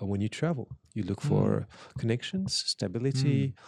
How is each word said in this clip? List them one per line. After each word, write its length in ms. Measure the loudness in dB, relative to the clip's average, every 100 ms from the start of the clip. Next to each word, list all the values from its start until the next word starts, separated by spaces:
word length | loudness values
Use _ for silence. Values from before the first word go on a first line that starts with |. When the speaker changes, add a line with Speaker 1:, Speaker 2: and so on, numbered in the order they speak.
Speaker 1:
uh, 40 | -2
when 160 | 0
you 80 | -2
travel. 380 | 0 -2 -2 -6 -14 _
You 100 | -6
look 180 | -4 -2
Speaker 2:
Mm. 80 | 2
Speaker 1:
for 360 | 4 4 2 -2 -12 -16 -4
connections, 520 | 0 0 -2 -4 -2 -2 -4 -2
stability, 640 | -2 0 0 2 2 4
Speaker 2:
Mm. 120 | 2 -4